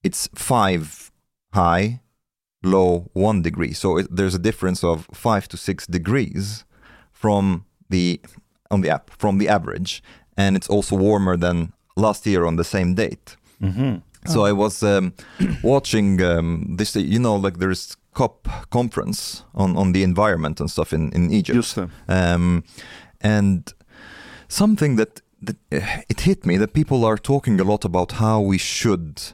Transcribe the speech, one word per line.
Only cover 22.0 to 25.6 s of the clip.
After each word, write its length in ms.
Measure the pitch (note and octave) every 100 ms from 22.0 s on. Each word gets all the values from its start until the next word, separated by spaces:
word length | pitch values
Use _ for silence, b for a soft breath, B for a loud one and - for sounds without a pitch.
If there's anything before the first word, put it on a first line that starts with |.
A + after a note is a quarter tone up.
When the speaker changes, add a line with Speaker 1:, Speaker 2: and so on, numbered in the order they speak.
| -
Speaker 1:
Um, 540 | F#2 F2 F2 F2+ F2 - B B B B B
and 500 | G#2+ G#2+ G2+ F2+ - - _ B B B B B B
something 480 | - G#3 G#3+ D3+ A#2+
that, 240 | A2 - _ _
that, 140 | - -